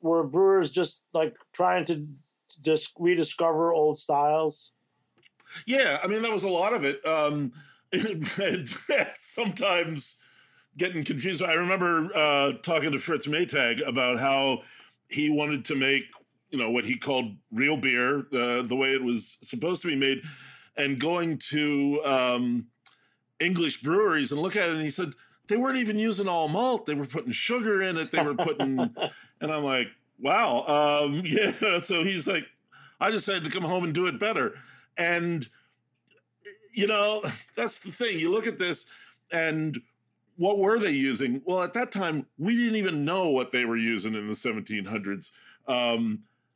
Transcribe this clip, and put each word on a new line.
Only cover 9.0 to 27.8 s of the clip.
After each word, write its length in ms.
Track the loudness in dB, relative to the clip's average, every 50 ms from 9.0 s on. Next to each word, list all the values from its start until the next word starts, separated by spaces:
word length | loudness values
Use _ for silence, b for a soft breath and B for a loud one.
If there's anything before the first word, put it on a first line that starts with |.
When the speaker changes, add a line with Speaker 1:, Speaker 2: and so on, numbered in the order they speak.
| 0 -2 -6
Speaker 2:
sometimes 1000 | -12 -14 -10 -6 -4 -4 -4 -2 0 0 2 2 2 0 -2 -4 -8 -10 -12 -14 -18 b b b b b b b b b b b -4
getting 260 | -4 -2 -2 -4 -4
confused. 380 | -4 -4 -4 -2 -2 -2 -2
I 120 | 0 0 2
remember, 560 | 2 2 2 0 2 2 2 2 2 0 0 2
uh, 380 | 2 4 4 4 4 2 2 0 -2 -2
talking 280 | 0 0 0 0 0
to 80 | -2 -2
Fritz 280 | -2 -2 -4 -2 -2 -2
Maytag 600 | -2 0 0 0 0 2 2 2 2 0 -2 -2
about 320 | 0 0 2 2 2 2
how 440 | 2 2 2 2 2 2 0 -2 B B B B B B B B _ -8
he 220 | -4 -2 0 2
wanted 360 | 2 0 0 -2 -2 -4 -4
to 100 | -4 -2
make, 280 | 0 2 2 2 0 0 -4 -12 -20 _ _ _ _ _ _
you 80 | -6 -4
know, 140 | -2 0
what 140 | 0 0 0
he 120 | -2 -4 -4
called 380 | -2 -2 -2 0 -2 -4 -8 -12 _ _
real 260 | -4 0 0 0 2 2
beer, 420 | 2 2 2 2 2 2 0 0 -2 -2 -2
uh, 280 | 0 0 0 0 0
the 140 | -2 -2 -2
way 180 | 0 0 2 0
it 100 | 0 0
was 340 | 0 -2 -2 -4 -8 -14 -16
supposed 400 | -14 -10 -8 -4 -2 -2 -2 -2 -2
to 40 | -2
be 80 | 0
made, 260 | 0 2 2 0 0 -4 B B B B B B B B B B
and 240 | -4 -2 -2 -2 -2
going 380 | 0 0 0 0 0 -2 -2 -4 -6 -4
to, 520 | -2 0 0 2 2 2 2 2 0 0 0
um, 640 | 2 2 4 4 2 2 0 0 0 0 -2 -4 -6 _ _ _ b b b b b b b b b _ -2
English 420 | 0 0 2 2 0 -2 -2 -4
breweries 500 | -2 0 2 2 4 4 2 0 0 -2
and 100 | -2 -2
look 140 | -4 -2 -2
at 140 | 0 0 0
it, 60 | 0
and 80 | -2 -2
he 60 | -4
said, 240 | -4 -4 -6 -6 -8 b b b b b b b
"They 100 | 0 0
weren't 200 | 2 0 0 0
even 200 | 0 0 0 0
using 300 | 0 0 0 -2 -2 -2
all 200 | 0 0 0 0
malt. 380 | 0 0 0 0 0 0 -2
They 80 | -4 -4
were 140 | -4 -4 -4
putting 240 | -6 -6 -4 -4
sugar 500 | -4 -4 -2 -2 -2 0 0 0 0 0